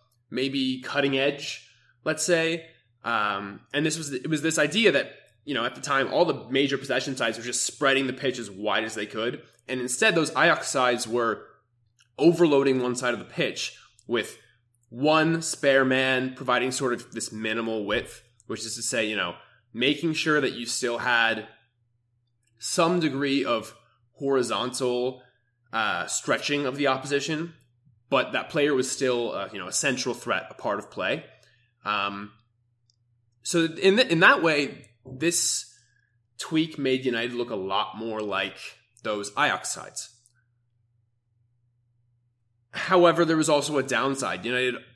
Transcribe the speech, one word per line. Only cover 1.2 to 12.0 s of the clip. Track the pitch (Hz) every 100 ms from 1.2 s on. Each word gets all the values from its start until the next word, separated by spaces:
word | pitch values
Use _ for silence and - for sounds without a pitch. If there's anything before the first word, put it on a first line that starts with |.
| 139 - - - - _ _ _
let's | 156 156
say. | - 165 160 165 165 _ _ _
Um, | - 113 104 101 101 98 -
and | 143 156
this | 160
was, | 147
it | 131 147
was | 156
this | 160 160
idea | 151 190 214
that, | 139 - - _ _ -
you |
know, | 127 120
at | -
the |
time, | 147 135 131
all | 156 170
the | 135 113
major | 131 143 135
possession | 127 123 131 131
sides | 117 117
were |
just | 120 117
spreading | - - 139 135 131
the |
pitch | 127 135 123
as | 104
wide | 95 104 101
as | 110 107
they | 104
could. | 110 117 147 - _ -
And | 127
instead, | 127 - 220 170
those | 156
Ajax | - 165 151 -
sides | 139 123 120 113
were | 120 113 101 - _ _ _ _ _